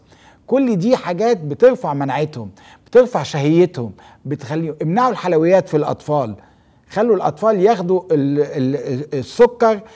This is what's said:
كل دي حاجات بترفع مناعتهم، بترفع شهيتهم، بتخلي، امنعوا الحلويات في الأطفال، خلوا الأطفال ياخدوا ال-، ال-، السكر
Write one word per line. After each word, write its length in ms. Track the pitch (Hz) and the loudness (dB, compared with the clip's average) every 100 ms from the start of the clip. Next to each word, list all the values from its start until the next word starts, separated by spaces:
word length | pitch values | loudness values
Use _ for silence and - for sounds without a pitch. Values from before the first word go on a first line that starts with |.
| _ _ _ _ - | _ _ _ _ -2
كل 300 | 262 262 202 | 0 0 0
دي 200 | 208 254 | 0 0
حاجات 440 | 165 175 226 220 | -2 -2 -2 -2
بترفع 540 | 151 143 247 254 165 | -4 4 4 4 -2
مناعتهم، 560 | 143 139 131 151 135 104 - - - _ | -4 -4 -2 -4 -6 -14 -16 -20 -20 _
بترفع 360 | 240 247 180 | 4 4 0
شهيتهم، 680 | 135 151 143 165 175 156 113 95 - - | -4 -2 2 4 2 0 -10 -12 -20 -18
بتخلي، 500 | 131 147 110 160 165 147 | -10 -10 -6 -6 -6 -6
امنعوا 280 | 160 196 254 | -2 0 0
الحلويات 580 | 202 185 160 165 185 175 | -2 0 2 4 2 2
في 80 | 151 | -2
الأطفال، 580 | 147 131 - 147 117 98 _ _ _ _ _ | -2 -6 -4 -4 -4 -8 _ _ _ _ _
خلوا 260 | 190 240 190 | -2 0 2
الأطفال 440 | 156 151 214 214 | 0 -2 0 2
ياخدوا 420 | 196 208 180 185 175 | 2 2 0 -2 0
ال-، 300 | 156 139 143 | 0 0 0
ال-، 720 | 147 156 131 143 - 127 151 | -2 -2 -2 -4 -4 -6 -6
السكر 680 | 139 120 - 233 233 226 214 - | -8 -8 2 2 4 0 0 -6